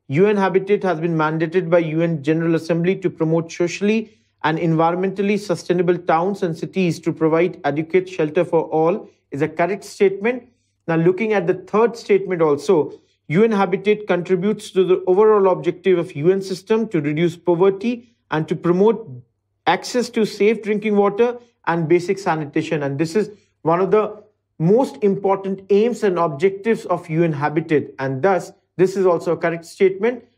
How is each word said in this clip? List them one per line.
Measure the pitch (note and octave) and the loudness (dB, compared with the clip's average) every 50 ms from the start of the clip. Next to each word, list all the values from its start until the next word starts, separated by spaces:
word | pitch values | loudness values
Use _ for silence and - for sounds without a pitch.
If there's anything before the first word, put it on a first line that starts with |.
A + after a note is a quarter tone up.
| _ - | _ -2
U | C3+ D#3+ G3 | 0 2 2
N | G#3+ G#3 | 4 2
Habitat | G3+ F#3+ F#3 F3 F#3+ F#3+ G3 G#3 G3 | 2 0 2 0 0 0 0 -2 0
has | G3 F#3 E3 D#3 | 0 -2 -2 -2
been | E3 E3+ E3 | -2 -2 0
mandated | D#3+ D#3 D#3 D#3+ D#3+ E3 D#3+ E3+ F#3 E3+ E3 | 0 0 0 -2 -2 -2 -2 -2 -2 0 2
by | F3 F3 | 2 2
U | E3 D#3 D3+ D#3+ | 2 0 -2 -2
N | E3+ E3+ E3 C#3+ | 0 0 -2 -2
General | C3 D#3 D#3+ E3 E3 E3+ E3 | -2 -2 0 0 0 0 0
Assembly | D#3 D#3+ - E3+ E3+ E3+ F#3 F#3+ | -2 0 -2 -2 0 0 0 -2
to | F#3+ F#3 D#3+ | -2 -4 -6
promote | C#3 - E3 D#3+ D#3+ E3+ E3 E3 | -4 -2 -2 0 0 -2 -2 -4
socially | - - F3 E3+ - - G3 G#3 A3 A3+ A3 - _ _ _ _ _ _ - | -4 -4 -4 -4 -4 -2 -2 0 0 0 -2 -6 _ _ _ _ _ _ -4
and | D3+ E3 D#3+ | -2 -2 0
environmentally | E3+ E3 D#3+ D#3 E3 E3+ F3+ F3+ F#3+ F#3+ F#3+ G#3 G3 G3+ G#3+ G3 | 0 0 2 2 2 2 0 0 -2 -4 -2 -2 -2 0 0 -2
sustainable | - - E3+ - - - F3 F3 F3 F3+ F3+ | -2 -4 -6 -4 -2 -2 0 0 2 2 0
towns | F3 - - D#3+ E3 F3 G3+ G3+ - | 0 2 0 2 2 2 0 -2 -2
and | G3 E3 D#3+ | -4 -4 -4
cities | - F3 - - F#3+ F#3 E3+ D3+ - | -6 -8 -6 -2 0 0 0 0 -2
to | - E3+ | -2 -4
provide | C#3+ - D#3+ D#3 D#3+ E3 F3+ F3+ - - - | -2 0 2 2 4 2 2 0 -2 -4 -4
adequate | C#3+ D3 D#3 D#3+ - - F#3 F#3 - | -4 -2 -2 -2 0 0 0 0 -2
shelter | - - D#3 D3+ D3+ F3+ E3+ | -4 -4 -2 0 0 0 0
for | - E3+ D#3+ - | 2 2 0 0
all | - D#3 D#3 D#3+ E3+ G3 A3 - - _ _ _ - | 0 0 0 2 2 0 -2 -6 -14 _ _ _ -10
is | - C#3 | -6 -4
a | D#3+ D#3 | -4 -4
correct | D#3 - E3+ F3 G#3 G3+ | -2 -2 -2 -2 -2 -6
statement. | - - - - G3+ F#3+ G3 G3 G3 A#3+ B3+ B3 - _ _ _ _ _ _ _ - | -8 -8 -2 2 2 2 2 0 -2 -2 -2 -4 -8 _ _ _ _ _ _ _ -6
Now, | E3 E3 | -2 0
looking | E3 E3 F3+ F#3+ - A3 G#3+ | 2 2 2 2 2 0 0
at | G#3 G3 E3+ | 0 0 0
the | F#3 - | 0 -2
third | - - - - G#3+ A#3+ A3+ A#3 | -4 -4 -2 0 2 2 2 0
statement | - - - G3+ F#3+ G3 F3+ F#3 D#3+ | -2 0 2 2 2 2 0 0 2
also, | E3 D3+ C#3+ C#3+ - - F#3+ D3+ - - - - _ _ _ _ _ - | 2 2 2 0 2 2 2 2 2 -2 -6 -18 _ _ _ _ _ 0
U | D3 G3 | 2 4
N | A3+ A3+ | 4 4
Habitat | G#3+ G3 G3 F3+ G3 F#3+ F#3+ G#3 G#3 G#3 - | 2 2 0 0 -2 -2 0 0 0 0 0
contributes | - F3+ F3 E3+ - F#3+ E3+ F#3+ G#3+ G#3+ G#3 - - | -2 -2 -2 0 0 -2 0 0 -2 -2 -4 -6 -4
to | - F#3+ F3+ | 0 0 2
the | E3+ F#3 F#3 - | 2 2 2 2
overall | F#3 F3+ G3 A3 G#3+ G#3+ G3+ F#3+ F#3 | 2 4 4 6 6 6 6 4 4
objective | F3+ D#3 D3+ E3+ E3+ - - F#3+ F3+ E3+ | 2 2 -2 -4 -4 -2 2 2 2 2
of | E3 - - | 0 -4 -4
U | C#3+ D3 F3+ | -2 2 2
N | G3 G3 | 2 0
system | F#3+ - F#3+ E3+ - - A3 A3+ A3 - | -2 -6 -8 -6 -2 -2 0 0 0 -2
to | - D#3 | -2 -2
reduce | C#3+ D3+ D3+ D#3+ F3 E3 E3 | -2 -2 0 0 0 -2 -2
poverty | - - F3+ F3 E3 F#3+ G3 F#3+ G3 - A#3 B3 A#3 - _ _ _ _ - | -2 -2 0 2 4 4 2 2 0 -2 -4 -4 -6 -10 _ _ _ _ -6
and | D3 D#3 D#3+ | -4 -4 -2
to | - F3+ | -4 -4
promote | - - E3+ F3+ F#3 G3+ A3+ A3 - - C3+ B2+ B2 - _ _ _ _ _ _ _ - | -2 0 0 2 4 4 2 2 0 -4 -14 -18 -20 -20 _ _ _ _ _ _ _ -2
access | D#3+ F3+ F#3+ - - - B3 A3+ - | -2 -2 -2 -4 -4 -4 -4 -4 -2
to | - A3+ G#3 | -2 -2 -2
safe | - - - G3+ G#3+ A#3 G#3+ | -2 0 0 0 0 0 0
drinking | G#3+ G3+ G#3+ G3+ G#3+ G#3+ G#3 | -2 -4 -4 -2 -2 0 2
water | G3+ G3+ G3+ G3 A3+ A#3 B3 A#3+ - - _ _ _ - | 2 2 2 2 2 0 0 -2 -6 -14 _ _ _ -6
and | D#3+ E3+ E3+ D#3+ D3 | -4 -2 -2 0 2
basic | F3 F3 F3 G3+ G3 - | 2 2 2 0 -4 -2
sanitation. | - F3+ D#3+ D#3 D3+ D3 - D#3+ C#3+ - E3 D3+ | -2 -4 -2 -2 -4 -4 -4 -4 -4 -2 -4 -4
And | C#3 C#3 C#3 C#3 | -4 -4 -4 -4
this | E3 D#3+ - | -4 -2 -2
is | G#3+ G3 - - _ _ _ _ _ | -2 -2 -4 -8 _ _ _ _ _
one | - D#3 E3+ F3+ | -2 0 0 0
of | F#3+ F3 | 2 2
the | G3+ G#3+ G#3 - - - - _ _ _ _ _ _ - | 2 2 0 0 -6 -14 -20 _ _ _ _ _ _ -2
most | D#3+ F3 G#3+ B3+ C4+ - - - | 2 2 4 4 2 0 -4 -2
important | G#3 G3 F#3 - - F#3+ G3 G3 G3 F#3+ F#3+ - - - | -2 0 0 0 0 -2 -2 -2 -4 -6 -8 -6 -2 0
aims | G3+ G3+ A3 A#3+ A#3 - | 2 2 2 0 0 0
and | A3 G3 F3 E3+ | -2 -2 0 0
objectives | E3+ E3 D3 C#3 F3+ G3 G3 G3 - A3+ A3 - - | -2 -2 -2 0 0 0 0 0 -2 -2 -2 -2 -2
of | - F3 E3+ - - | -4 -6 -6 -4 -4
U | D#3 E3 E3+ | 0 0 0
N | E3 | 0
Habitat. | D3+ C3+ D3 D3 D3+ D#3+ D#3 - D#3+ C3+ A#2+ - - - | 0 -2 -2 -2 -2 -2 -2 0 0 0 -2 -4 -8 -8
And | C3+ C3+ C3+ C3 | -6 -6 -4 0
thus, | D3 G3 F#3 E3+ - - - _ _ _ - | 0 0 0 0 -4 -8 -18 _ _ _ -2
this | D#3+ F#3 F#3 F#3 | 0 0 0 2
is | G3+ F#3 | 2 2
also | F#3 E3+ E3 - F3 | 2 2 0 0 -2
a | D#3+ D#3+ | -4 -2
correct | F3+ E3 E3 E3 - | -2 -4 -4 -6 -10
statement. | - - - G3 F#3 F#3+ F#3+ G#3 A#3+ B3+ B3 - _ _ | -8 -2 2 2 2 2 0 -2 -2 -2 -4 -10 _ _